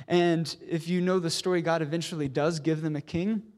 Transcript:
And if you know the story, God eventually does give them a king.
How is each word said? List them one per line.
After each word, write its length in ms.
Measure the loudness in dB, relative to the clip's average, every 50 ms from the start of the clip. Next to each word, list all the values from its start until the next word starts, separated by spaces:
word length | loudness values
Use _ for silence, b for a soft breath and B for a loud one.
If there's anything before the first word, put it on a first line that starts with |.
| -4 B
And 480 | 2 4 4 4 4 2 0 -2 -6 -10 -8 -4
if 200 | -4 -4 -2 0
you 140 | 0 0
know 180 | 2 2 2 2
the 100 | 0 0
story, 320 | -2 -2 0 0 0 2
God 200 | 2 2 0 0
eventually 460 | 0 -2 -2 -4 -4 -4 -4 -4 -4 -2
does 300 | 0 2 2 2 0 0
give 240 | 0 0 0 0
them 140 | 0 -2 -4
a 40 | -4
king. 420 | -6 -4 -4 -2 0 0 -2 -2 -6 -10 -20